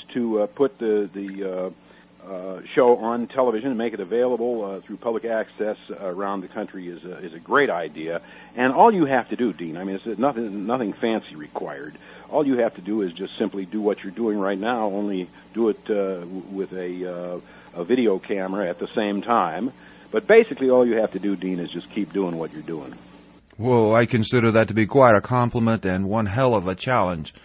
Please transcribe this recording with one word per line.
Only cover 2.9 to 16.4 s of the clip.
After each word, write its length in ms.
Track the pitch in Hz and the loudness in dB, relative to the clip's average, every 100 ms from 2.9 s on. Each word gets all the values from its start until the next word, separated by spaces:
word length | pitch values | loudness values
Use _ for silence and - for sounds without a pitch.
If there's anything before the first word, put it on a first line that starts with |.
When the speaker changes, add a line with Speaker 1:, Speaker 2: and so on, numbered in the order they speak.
| 120 | 6
Speaker 1:
on 320 | 113 120 117 | 2 -2 -2
television 400 | 135 127 110 135 | 0 0 0 -2
and 100 | 117 | -2
make 160 | 117 | -2
it 60 | 107 | -4
available, 640 | 90 113 123 120 120 117 | -2 0 0 0 -2 -2
uh, 160 | 101 95 | -4 -8
through 160 | - 98 | -10 -8
public 300 | 120 113 113 | -6 -4 -2
access 500 | 110 123 - 107 101 - 98 | -4 -4 -4 -4 -6 -10 -10
around 400 | 95 90 101 98 | -8 -6 -4 -6
the 80 | 92 | -8
country 400 | 110 101 98 87 | -10 -10 -10 -12
is 160 | 85 | -12
a, 140 | 87 78 | -14 -14
is 160 | 85 | -14
a 60 | 82 | -14
great 300 | - 127 131 | -2 2 2
idea. 520 | 87 82 73 80 85 - - - - | 0 -4 -8 -6 -8 -8 -20 -12 0
And 160 | 127 | 2
all 220 | 151 226 | 6 6
you 100 | 196 143 | 6 4
have 220 | 131 113 | 2 0
to 60 | 107 | -2
do, 160 | 120 | -2
Dean, 240 | 87 85 78 | -2 -8 -8
I 80 | |
mean, 140 | 95 95 | -6 -6
it's 200 | 117 101 | -6 0
nothing, 480 | 135 113 113 101 101 | 0 0 -4 -6 -2
nothing 280 | 131 107 | -2 -2
fancy 420 | - 117 110 - 78 | -4 -2 -2 -6 -14
required. 600 | 73 - 90 71 - - - - - | -12 -10 -8 -10 -14 -16 -20 -20 -4
All 160 | 135 143 | 0 2
you 120 | 123 | 2
have 160 | 113 - | 0 -2
to 60 | |
do 200 | 90 110 | -4 -2
is 100 | 95 | -2
just 260 | 82 95 - | -6 -8 -4
simply 280 | 104 101 90 | -4 -4 -6
do 160 | 107 | -2
what 220 | 107 - | -2 -2
you're 100 | 98 | -4
doing 260 | 104 117 104 | -4 -2 0
right 180 | 95 98 | 0 -2
now, 280 | 107 120 107 | -2 -2 -2
only 420 | 98 104 95 90 - - | -2 -2 -4 -6 -12 -10
do 140 | 110 113 | -2 0
it, 120 | 98 - | 0 -2
uh, 320 | 104 95 92 | -2 -2 -4
w-, 220 | 87 95 | -8 -12